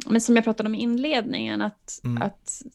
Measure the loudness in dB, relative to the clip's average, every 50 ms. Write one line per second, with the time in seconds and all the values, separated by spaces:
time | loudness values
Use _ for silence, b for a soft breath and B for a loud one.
0 | -2 2 2 2 4 6 4 6 6 2 -2 0 -2 -4 -2 -2 -2 -2 0 0
1 | 0 0 0 0 0 -2 -4 -4 -4 -2 -2 -2 -2 -4 -4 _ _ -16 -16 -8
2 | -6 -4 -2 -2 -2 -4 -4 _ _ -14 -14 -12 -14 -20 _